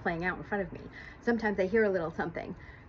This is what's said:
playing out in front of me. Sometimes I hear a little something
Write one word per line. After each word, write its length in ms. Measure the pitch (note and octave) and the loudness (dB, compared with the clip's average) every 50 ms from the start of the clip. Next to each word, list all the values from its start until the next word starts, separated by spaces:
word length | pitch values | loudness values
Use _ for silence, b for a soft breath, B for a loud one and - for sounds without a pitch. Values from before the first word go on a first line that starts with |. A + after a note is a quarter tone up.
| - | -2
playing 240 | F#3+ E3+ E3 F3 | -2 0 0 0
out 100 | F#3 F3 | -2 -2
in 80 | - - | -2 -4
front 180 | - G#3+ G3+ F#3+ | -2 -2 -2 -2
of 80 | - | -2
me. 100 | - - - B B B B B B B - | -6 -10 -12 B B B B B B B 2
Sometimes 360 | - A#3 A3 A3 G#3+ G3+ F#3+ | 2 2 4 2 2 2 2
I 60 | F#3+ | 2
hear 200 | F#3 G3+ A3+ A3 | 4 6 6 6
a 40 | G#3 | 6
little 220 | F#3+ F#3 E3 D#3 | 4 4 2 0
something 440 | E3+ - F3+ E3+ D#3+ - - - F#3 B B B B B B | 0 -2 -2 -2 -2 -4 -6 -6 -8 B B B B B B